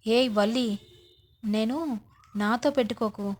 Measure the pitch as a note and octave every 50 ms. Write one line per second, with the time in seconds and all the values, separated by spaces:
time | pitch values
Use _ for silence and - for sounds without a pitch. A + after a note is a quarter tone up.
0 | _ A3 A3+ A#3+ C4 B3+ G#3 G#3 G3+ G#3+ A3+ B3+ B3 A3+ G3+ G3+ - - - -
1 | - - _ _ _ _ _ _ - G#3+ G#3 G#3+ A3 A3+ B3+ D4+ E4+ D4+ B3 G#3
2 | - - _ _ - _ - G3+ G#3 G#3 A3+ A#3 - D4 C#4 C#4 B3 G#3 - -
3 | A#3 G#3+ - - G3+ G3+ G3+ -